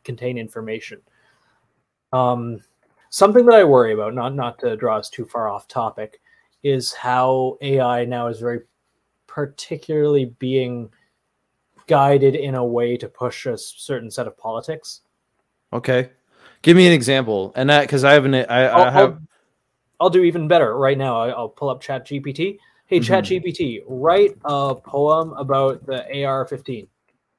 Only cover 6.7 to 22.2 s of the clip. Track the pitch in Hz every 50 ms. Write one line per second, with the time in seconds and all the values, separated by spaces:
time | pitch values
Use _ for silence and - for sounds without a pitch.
6.7 | 139 131 123 - - - - 123 123 127 127 131 131 131 127 127 - - 143 139
7.7 | 135 135 127 120 123 120 120 117 123 120 120 120 117 107 117 120 120 120 - _
8.7 | _ _ _ _ _ _ _ _ _ _ _ _ - - 147 139 143 - - -
9.7 | 165 - - - 156 151 147 147 147 143 131 120 117 _ - 127 131 131 127 123
10.7 | 123 120 117 107 _ _ _ _ _ _ _ _ _ _ _ _ _ _ _ _
11.7 | _ _ _ - 160 143 139 139 143 139 135 139 131 156 143 139 131 127 123 120
12.7 | 117 120 120 120 120 120 - 104 - - 123 123 - - - 135 117 - - -
13.7 | - - - - 143 120 113 110 - - 120 110 - _ - 113 113 113 113 -
14.7 | 160 - - - - - _ _ _ _ _ _ _ _ _ _ _ _ _ _
15.7 | - 120 - - 127 123 127 127 _ _ _ _ _ _ _ _ _ _ - 170
16.7 | 170 180 185 175 170 151 120 117 135 135 127 113 107 98 95 98 - 123 131 139
17.7 | 147 147 143 - 143 135 131 139 143 147 131 135 135 131 123 - 117 123 127 123
18.7 | 117 - - 127 127 160 202 202 156 160 156 - _ _ _ _ _ _ _ _
19.7 | _ _ _ _ _ - 165 185 170 185 180 170 165 175 156 151 175 170 147 113
20.7 | 110 127 135 135 139 135 135 135 120 117 113 120 120 - 120 107 - _ 147 139
21.7 | 127 127 - - 139 131 - - 143 139